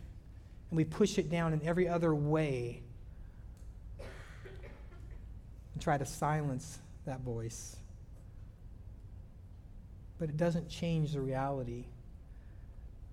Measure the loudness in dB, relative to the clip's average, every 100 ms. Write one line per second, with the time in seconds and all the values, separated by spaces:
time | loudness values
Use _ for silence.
0 | -10 -12 -14 -14 -14 -14 0 4 4 8
1 | 6 8 4 4 6 4 4 6 6 8
2 | 6 6 6 6 6 4 0 -4 -10 -12
3 | -12 -10 -12 -12 -12 -10 -10 -10 -10 -10
4 | -8 -10 -10 -10 -10 -10 -10 -10 -12 -10
5 | -10 -8 -8 -10 -12 -12 -8 -2 6 6
6 | 4 2 4 4 4 0 -2 -10 -12 -10
7 | -6 -4 -2 -2 -2 -4 -8 -10 -12 -12
8 | -12 -12 -12 -12 -12 -12 -14 -12 -12 -12
9 | -12 -12 -12 -14 -14 -14 -14 -14 -14 -14
10 | -14 -4 -2 4 4 4 0 -2 2 4
11 | 4 2 2 2 2 0 -2 -4 -6 -10
12 | -12 -14 -14 -14 -12 -12 -12 -12 -12 -12
13 | -12